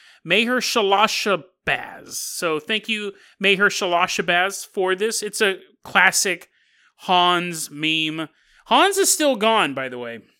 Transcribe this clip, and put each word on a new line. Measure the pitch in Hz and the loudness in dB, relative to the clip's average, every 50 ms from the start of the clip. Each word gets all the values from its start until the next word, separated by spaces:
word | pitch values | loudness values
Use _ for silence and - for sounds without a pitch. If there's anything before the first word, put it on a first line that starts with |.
| - - - _ - | -20 -20 -20 _ -2
Meher | 160 175 214 233 233 254 247 | 0 2 2 2 2 0 -2
Shalashabaz. | - - - 247 208 196 196 196 214 208 - - - 214 196 160 - - _ _ _ - 139 123 120 104 98 95 - 87 - | -2 0 0 0 2 4 4 4 4 2 0 -2 -2 -2 -2 -2 -4 -8 _ _ _ -4 -4 -4 -6 -10 -16 -18 -16 -14 -12
So | - - - - - 180 165 160 151 | -10 -10 -10 -8 -6 -4 -4 -4 -4
thank | 151 - 220 214 214 - | -4 -4 -6 -6 -4 -6
you, | 220 214 208 196 190 - - _ _ - 196 | -6 -6 -6 -8 -10 -14 -18 _ _ -2 0
Meher | 196 196 180 208 196 | 2 2 4 2 2
Shalashabaz, | - - 208 180 175 175 180 180 - - 180 165 175 175 180 196 196 - - | 2 0 0 0 2 2 2 0 -2 -2 -2 0 2 2 0 0 -4 -8 -12
for | - _ 208 185 185 190 | -10 _ -2 -2 -2 0
this. | 185 208 226 220 - | -2 -2 -2 -2 -4
It's | 214 208 - - | -6 -6 -2 0
a | 226 196 190 - - _ _ _ - | 0 0 0 -2 -8 _ _ _ -14
classic | - - 196 180 185 185 - - 202 175 170 - - _ _ _ _ _ _ _ _ _ _ | -2 2 4 4 4 4 2 0 -2 -4 -6 -8 -14 _ _ _ _ _ _ _ _ _ _
Hans | - - 180 180 175 180 175 175 175 175 170 156 151 - | -2 2 2 4 4 4 2 2 0 -4 -6 -8 -10 -10
meme. | 147 147 156 156 156 160 156 156 156 160 160 - _ _ _ _ _ _ _ - | -8 -6 -4 -2 -2 -2 -2 -4 -4 -6 -8 -10 _ _ _ _ _ _ _ 2
Hans | 220 269 339 392 392 392 | 4 4 4 4 2 2
is | 381 - | 2 2
still | - - 302 285 262 | 2 2 2 0 0
gone, | 202 214 226 226 214 180 147 135 | 2 2 2 2 2 2 0 -2
by | 135 131 127 | -6 -8 -8
the | 123 123 | -8 -10
way. | 120 117 117 110 - _ _ | -10 -12 -12 -14 -16 _ _